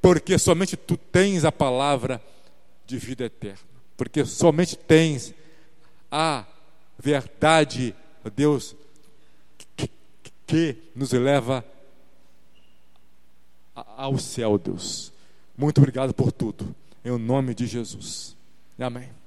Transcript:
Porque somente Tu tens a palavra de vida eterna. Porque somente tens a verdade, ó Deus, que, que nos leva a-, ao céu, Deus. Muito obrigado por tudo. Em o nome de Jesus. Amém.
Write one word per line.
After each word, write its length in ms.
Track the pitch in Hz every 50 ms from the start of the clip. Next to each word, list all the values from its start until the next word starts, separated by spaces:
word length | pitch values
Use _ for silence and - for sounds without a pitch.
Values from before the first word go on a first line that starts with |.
Porque 360 | - 185 180 156 - - 190 160
somente 360 | - - 175 165 190 185 -
Tu 220 | - - - 170 -
tens 480 | - - - 180 190 202 196 175 151
a 60 | 156
palavra 680 | 151 - 151 135 127 127 135 143 143 131 113 127 131 117 - - - - - - - - - - - - - -
de 100 | 123 123
vida 280 | - 113 131 123 127
eterna. 340 | 117 - - - 104 98 - - - - - - - -
Porque 300 | - 127 - - 151 135
somente 500 | 120 - - - 170 151 156 180 170 -
tens 600 | - - - 165 156 165 160 147 131 - - - - - - - - - - - - - - - - - -
a 360 | - 147 160 165 151 127 107 - - - - - - - - - - -
verdade, 960 | - 135 147 139 131 - - - - 151 160 160 151 139 - 120 127 117 95 - - - - - -
ó 40 | 110
Deus, 460 | - - 143 151 147 131 - - - - - - - - - - - - - - - - - - - - - - - -
que, 140 | - - - - - - - - - - - - - -
que 300 | 160 156 165 160 123 - - - -
nos 160 | 120 135 127
leva 520 | - 123 123 135 143 139 120 117 135 127 123 - - - - - - - - - - - - - - - - - - - - - - - - - - - - - - - - - - - - - - - - - -
a-, 280 | 127 117 110 104 117 135
ao 140 | 135 139 131
céu, 400 | - - - - 117 110 104 98
Deus. 560 | - - - - - - - - - - - - - - - - - - -
Muito 220 | - 135 147 147 -
obrigado 360 | 135 131 123 127 131 131 135
por 180 | - - -
tudo. 440 | - - 123 110 - - - - - - - - - - -
Em 60 | 117
o 80 | 123 120
nome 340 | 113 113 127 139 135 127 117
de 140 | 101 123 117
Jesus. 680 | - 120 117 92 80 - - - - - - - - - - - - - - - - -
Amém. 420 | 123 127 120 123 127 131 - - -